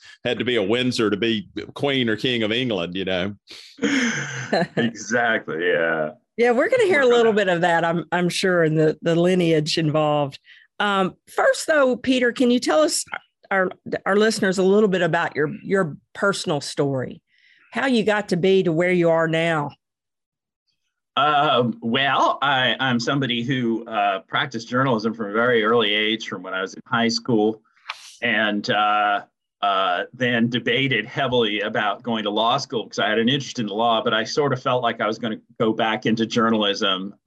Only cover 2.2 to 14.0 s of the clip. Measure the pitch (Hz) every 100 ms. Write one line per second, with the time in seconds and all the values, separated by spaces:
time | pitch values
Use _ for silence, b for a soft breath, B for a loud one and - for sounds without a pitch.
2.2 | 135 120 107 117 127 95 85 92 92 92
3.2 | 101 101 - B B B 294 277 240 202
4.2 | 139 - - 208 180 - 117 - - 120
5.2 | 117 110 - 78 90 82 82 80 76 -
6.2 | _ - 240 240 381 508 381 302 247 240
7.2 | 226 208 185 170 175 165 170 170 - 180
8.2 | 175 - 190 175 160 156 156 - 170 165
9.2 | 175 185 165 156 151 170 156 151 151 147
10.2 | 139 - b b b - 202 196 180 -
11.2 | _ - 539 - - 302 262 247 254 254
12.2 | 240 233 240 247 294 311 311 - - -
13.2 | _ _ - 196 185 - - -